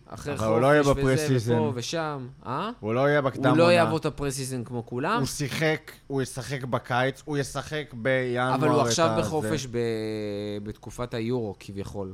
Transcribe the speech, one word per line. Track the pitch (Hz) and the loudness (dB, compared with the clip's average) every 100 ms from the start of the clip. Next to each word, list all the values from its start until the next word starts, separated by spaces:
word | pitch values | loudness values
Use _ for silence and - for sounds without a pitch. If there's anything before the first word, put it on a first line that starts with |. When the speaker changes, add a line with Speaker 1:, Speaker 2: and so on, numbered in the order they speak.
| - | -16
Speaker 1:
אחרי | 98 - | -12 -8
Speaker 2:
אבל | 98 110 | -2 2
הוא | 117 | 4
לא | 131 | 6
יהיה | 147 | 6
Speaker 1:
חופש | 143 135 | 6 4
וזה, | 135 | 4
Speaker 2:
בפרסיזן. | 131 151 127 113 | 2 2 2 2
Speaker 1:
ופה | 117 113 110 | 2 2 -2
ושם, | 117 165 156 143 123 139 98 | -4 -4 -4 -6 -10 -12 -8
אה? | 139 208 247 | -6 -6 -6
Speaker 2:
הוא | 104 | -2
לא | 120 139 | 2 4
יהיה | 147 | 4
בקדם | 135 113 131 | 2 2 4
Speaker 1:
הוא | 151 | 6
לא | |
Speaker 2:
עונה. | 170 | 6
Speaker 1:
יעבור | 175 165 160 | 6 4 2
את | 151 | -2
הפרסיזן | 131 143 135 131 127 | -4 -6 -4 -6 -6
כמו | 117 120 113 | -6 -8 -6
כולם. | 123 156 220 | -4 0 0
Speaker 2:
הוא | 131 | -2
שיחק, | - 135 120 160 156 - - - | -2 -4 0 0 0 -6 -18 -6
הוא | 135 | -4
ישחק | 123 - 117 139 | -4 -6 -8 -6
בקיץ, | 127 120 - 123 131 131 - | -4 -4 0 0 0 -2 -6
הוא | 147 | -4
ישחק | 139 139 135 151 135 | -4 -6 -6 -8 -8
בינואר | 123 123 131 127 123 127 131 | -4 0 0 0 0 0 2
Speaker 1:
אבל | - | 4
הוא | - | 4
Speaker 2:
את | 120 | 2
Speaker 1:
עכשיו | 113 165 | 2 2
Speaker 2:
הזה. | - | 2
Speaker 1:
בחופש | - 104 107 147 131 | 0 -2 -2 -2 -4
ב-, | 117 117 110 110 107 104 101 104 104 | -2 -2 -2 -4 -6 -6 -6 -6 -8
בתקופת | 104 104 110 - 120 | -10 -12 -12 -10 -8
היורו, | 120 113 127 107 92 | -4 -2 -2 -4 -8
כביכול. | - 98 95 101 95 | -12 -10 -8 -8 -10